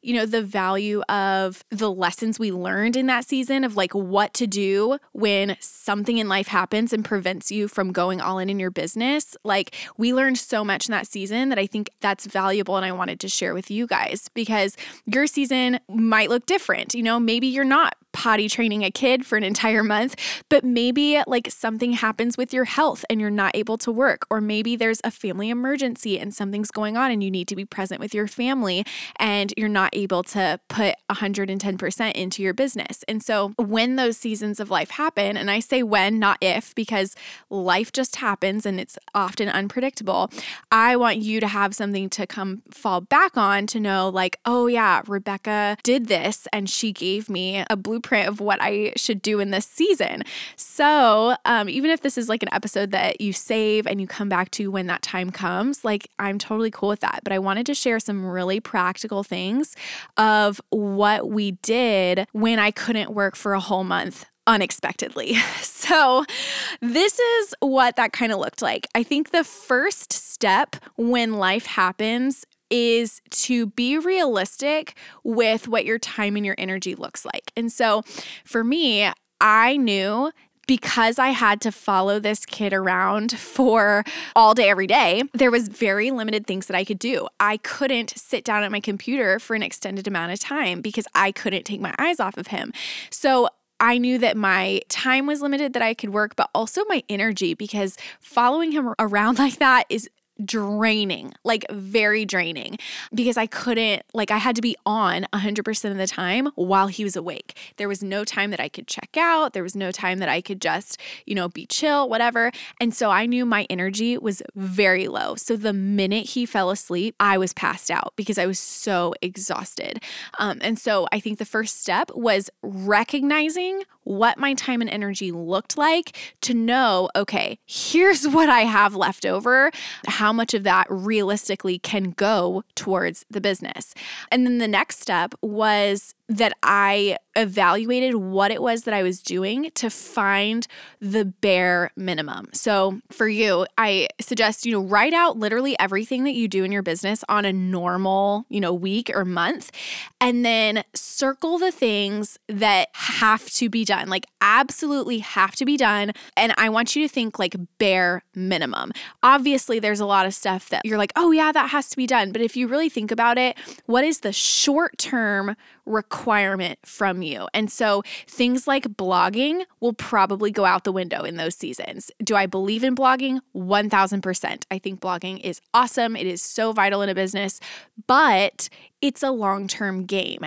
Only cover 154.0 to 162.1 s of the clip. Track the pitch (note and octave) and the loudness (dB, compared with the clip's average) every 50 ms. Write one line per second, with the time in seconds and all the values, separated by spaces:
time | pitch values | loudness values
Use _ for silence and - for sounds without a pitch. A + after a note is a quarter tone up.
154 | F#3 F#3 F#3+ F#3+ - _ _ _ G3 G3+ G#3+ B3 C#4 - - - D#4+ D4 C#4+ C#4 | 0 -2 -4 -4 -4 _ _ _ 4 6 6 6 4 4 0 -4 -2 -2 -2 -2
155 | B3+ - B3 A3 G#3 - - G3+ F#3 G3 - - C4+ B3 D4 C#4 C4 A3 G#3 G#3 | 0 -2 -2 -4 -4 -4 2 2 2 2 2 -2 0 0 2 2 4 2 2 2
156 | G3+ G3+ G#3 - - - _ - G#3+ A3+ - - A3 A3 G#3+ A3+ A#3+ A#3 - D4 | 0 -2 -4 -8 -12 -4 _ 2 2 2 4 2 2 2 4 2 0 0 0 0
157 | D#4 C#4+ - C4 A#3 A3 - - G3 F3+ - F#3 F3 - _ _ A3 G3+ F#3+ F#3 | 0 0 0 -2 -4 -4 -2 -2 -4 -2 -2 -6 -10 -12 _ _ 2 4 4 4
158 | F3+ F3 F3+ F3+ _ _ _ F#3 F#3 F#3 F#3+ D#3+ D#3+ B2+ G#2 - B1+ D2+ - - | 4 2 0 -2 _ _ _ -6 -2 -2 0 0 0 -2 -2 -4 -6 -6 -8 -12
159 | - - - _ - B3 C4+ C#4+ B3+ D4 C#4 C4 - - A#3 A3+ G#3 G#3 G#3 G3+ | -14 -16 -4 _ 6 6 6 6 6 2 2 2 2 0 -2 0 0 0 0 0
160 | G#3 G3+ G3+ G3 F#3 F#3+ G3 - - G3+ F#3+ F#3+ - - - - - A3 G#3+ G#3 | 2 4 4 4 4 2 0 -2 -2 0 -2 -2 -4 -4 -4 -4 -2 -2 0 0
161 | G3+ G#3 - D#4+ E4+ E4+ D#4+ D#4 D#4 D#4 D4+ D#4 C4+ C4+ C#4+ D4 C4+ - - - | 0 0 2 2 4 6 6 6 4 4 4 2 0 2 0 -2 -2 -2 -2 -2
162 | B3+ A#3 | 0 2